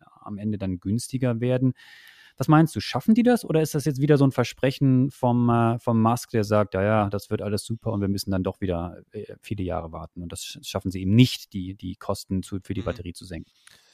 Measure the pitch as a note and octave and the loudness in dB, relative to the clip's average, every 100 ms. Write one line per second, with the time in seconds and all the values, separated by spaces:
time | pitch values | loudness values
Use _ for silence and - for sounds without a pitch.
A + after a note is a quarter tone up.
0 | _ _ G#2 G2+ G#2+ G2+ F#2+ F2+ F#2+ A#2 | _ _ -14 -8 -6 -4 -4 -4 -2 -4
1 | - B2+ B2+ A#2 B2 B2+ C3 - - - | -4 -4 -2 0 0 2 0 -2 -16 -20
2 | - - - - D3 D#3 D#3+ G#2+ - B2+ | -20 -20 -20 -6 4 6 4 0 -4 -2
3 | - A3 A#3+ A#3 - D#3 D#3 D3 D3+ C3 | 2 4 4 2 0 -2 0 -2 -2 0
4 | D3 C#3 C#3 B2+ A#2+ - C3+ - C3+ B2+ | 4 6 6 4 -2 0 -2 2 4 4
5 | C3+ - B2 A#2+ A#2+ A#2 A#2 G#2 - A2+ | 2 0 2 4 4 4 2 0 0 4
6 | A2+ A#2+ - A2+ G#2 G#2+ G2+ F#2+ G2+ A2 | 4 2 -2 -2 2 2 2 0 2 2
7 | G2+ G2+ - G#2+ G2+ G2+ - A2+ A2+ G2+ | 2 -2 -4 -6 -2 -4 -4 -8 -4 -2
8 | G2 G2 G2 F#2+ F#2 - F#2 E2+ F2 F2 | -2 -2 -2 -2 -2 -4 -4 -4 -6 -12
9 | _ - - - - G#2 F2+ E2 E2 D#2+ | _ -14 -14 -16 -10 -6 -4 -4 -8 -12
10 | E2+ F2 E2+ F#2+ - - - F#2+ F#2+ F#2 | -14 -12 -12 -12 -14 -14 -10 -6 -6 -4
11 | F#2+ A2+ B2+ - - G2 F#2 G2 F#2 - | 4 6 6 4 -10 -10 -10 -10 -12 -10
12 | - F#2+ - F#2+ - G2 - G2+ F2 E2 | -8 -8 -4 -6 -6 -10 -6 -6 -6 -8
13 | F2+ - F#2 D#2+ - _ _ _ _ | -10 -14 -14 -14 -14 _ _ _ _